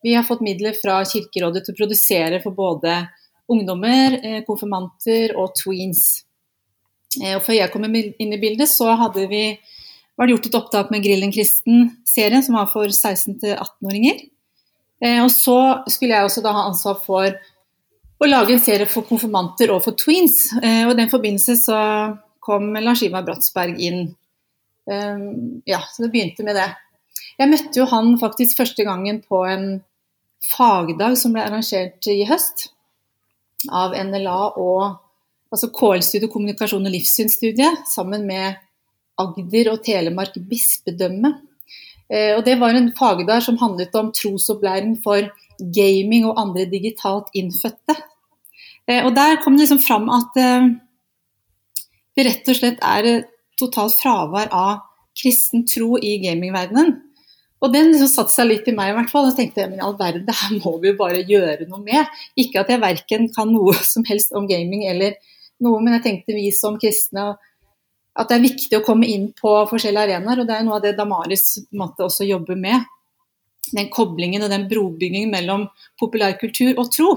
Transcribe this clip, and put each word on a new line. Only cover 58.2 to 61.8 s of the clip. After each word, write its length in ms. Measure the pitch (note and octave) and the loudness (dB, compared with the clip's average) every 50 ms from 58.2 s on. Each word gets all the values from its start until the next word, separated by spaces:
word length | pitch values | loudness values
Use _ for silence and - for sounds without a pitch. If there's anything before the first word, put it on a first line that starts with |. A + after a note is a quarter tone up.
| A3 - - | 2 0 2
seg 140 | - A#3+ A#3 | 2 4 4
litt 180 | A3 G#3 - B3+ | 2 2 0 -2
i 40 | A3+ | -2
meg 160 | G#3 G3 G3 | 0 -2 -2
i 40 | G#3 | 0
hvert 120 | A3+ A#3+ A#3 | -2 -2 0
fall, 160 | - C#4+ C#4 | 2 2 2
og 60 | C4 B3+ | 2 2
så 60 | C4 | 0
tenkte 240 | A#3+ A#3+ - G#3+ F#3+ | -2 -2 -2 -6 -6
jeg, 80 | F#3+ | -6
«Men 80 | F#3 F#3+ | -6 -6
i 60 | F#3 | -6
all 100 | G3 G#3 | -6 -4
verden, 280 | G3+ G3 F3 F3 F3 F#3+ | -4 -4 -4 -4 -4 -4
det 80 | G#3 A3+ | -4 -4
her 140 | - - G3+ G#3+ G3+ | -4 -4 -4 -4 -4
må 160 | - F#3+ E3 E3 | -4 -4 -4 0
vi 100 | F3 G3 | 2 0
jo 60 | G3+ G3 | 2 2
bare 220 | G3+ F3 F3 F3+ F#3 | 0 -2 0 -2 0
gjøre 420 | F3+ G#3 G3+ F#3 D#3+ D3+ D3+ E3 E3 | 2 2 2 4 2 -2 -4 -8 -12
noe 100 | F#3 G3 | -14 -14